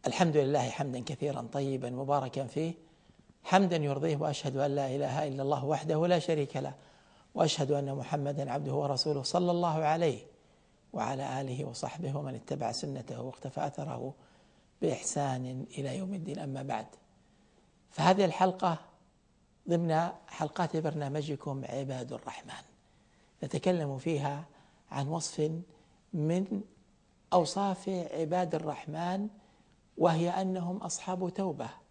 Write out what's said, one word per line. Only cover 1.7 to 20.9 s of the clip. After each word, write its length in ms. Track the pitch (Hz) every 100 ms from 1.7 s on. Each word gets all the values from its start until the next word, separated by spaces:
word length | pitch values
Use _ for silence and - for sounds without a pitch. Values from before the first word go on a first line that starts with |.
| 131 123
مباركا 560 | 127 135 143 131 135 135
فيه، 280 | 147 165 170 - - - - - _
حمدا 320 | - 185 190 170
يرضيه، 400 | 147 135 165 143
وأشهد 400 | 156 139 143 135
أن 180 | 143
لا 220 | 143 135 139
إله 320 | 143 135 147
إلا 140 | 135
الله 220 | 139 143
وحده 420 | 135 151 156 156 175
لا 120 | 175
شريك 380 | 165 156 139 135
له، 180 | 139 139 - - - - -
وأشهد 360 | - 160 160 139
أن 240 | 143 139
محمدا 580 | 139 123 156 139 143 139
عبده 220 | 139 143
ورسوله، 480 | 139 143 131 156 139
صلى 280 | 131 175 180
الله 340 | 175 175 156
عليه 360 | 151 165 165 113 - - _ _ _ _ _
وعلى 480 | 117 113 135 139 131
آله 240 | 135 127
وصحبه 520 | 147 127 139 156 139 143
ومن 180 | 139
اتبع 380 | 127 - 143 113
سنته 500 | - 151 135 - 120
واقتفى 440 | 123 - 139 - 151
أثره 480 | 139 147 120 131 - - - - _ _ _
بإحسان 840 | 165 120 - 147 139 127 127 127 135 -
إلى 200 | 135 131
يوم 160 | 135
الدين. 240 | 196 160 143
أما 240 | 135 135
بعد، 240 | 135 113 113 - _ _ _ _ _ _ _ _ _
فهذه 340 | - 160 190
الحلقة 540 | 190 - 190 185 180 160 - _ _ _ _ _ _ _ -
ضمن 400 | 170 170 156 170 - -
حلقات 480 | - 147 - 165 160
برنامجكم 840 | 156